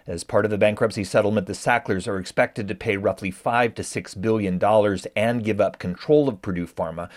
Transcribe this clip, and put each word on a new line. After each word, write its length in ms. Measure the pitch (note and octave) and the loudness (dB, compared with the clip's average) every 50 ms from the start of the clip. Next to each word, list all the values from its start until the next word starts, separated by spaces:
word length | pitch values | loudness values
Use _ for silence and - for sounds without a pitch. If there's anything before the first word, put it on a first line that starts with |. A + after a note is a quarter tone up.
| _ | _
As 200 | - F2 E2+ - | -10 -10 -10 -8
part 180 | - - G#2 G#2 | 0 0 2 2
of 80 | G#2 | 2
the 60 | G#2+ G2 | 2 4
bankruptcy 480 | G#2 G#2+ G#2+ - A#2+ A2 - A2 G2 | 4 2 4 2 0 0 0 -2 -6
settlement, 420 | F#2 - A#2 G#2 G2+ G#2+ G#2+ F#2 F#2+ | 0 2 2 2 4 2 0 -2 -2
the 60 | G2 | -8
Sacklers 520 | - - C3+ A#2+ A#2 - - G#2+ F#2+ F2+ | -4 0 2 2 2 2 0 -2 -2 -2
are 140 | A#2 G2+ F#2+ | -4 -6 -6
expected 480 | F2+ - - - B2 B2 - - G#2+ G2 | -6 -4 0 0 0 0 0 -8 -6 -6
to 80 | G#2+ | -8
pay 220 | - - A#2 G#2 G2 | -6 -2 -2 -2 0
roughly 340 | G2 G2+ F#2 - G#2 F#2+ | 0 -2 -2 -2 -4 -8
five 420 | F2 - - C3+ A#2 A#2+ B2 A#2 F#2+ | -8 -4 -4 0 2 2 2 0 -2
to 80 | - F#2 | -6 -10
six 300 | - - A2 F#2 - - | -6 -6 -8 -8 -8 -10
billion 440 | G2 F#2 A2 A2 A2 G2+ F#2+ F2+ F2+ | -4 0 0 0 2 0 0 0 0
dollars 500 | G#2 G2+ G#2+ A2 G#2 G#2 G2 F2+ - - - | 2 4 6 6 4 4 0 -2 -4 -4 -2
and 280 | G#2+ G#2+ A#2 A#2+ B2 G#2+ | 0 0 0 0 0 -2
give 180 | G#2+ G#2 G2+ | -2 0 2
up 180 | G2+ F#2+ - - | 0 0 0 -4
control 480 | - F2+ F2+ - - - D3+ D3+ D3 C3+ | -8 -8 -8 -6 0 4 4 4 4 2
of 140 | A2 F2+ | -2 -4
Purdue 260 | - G#2 F2+ F2 F2 E2 | -6 -6 -4 -4 -6 -6
Pharma. 400 | - - F2+ E2 E2 E2 F2 F2+ - | -6 -6 -6 -6 -6 -8 -10 -12 -12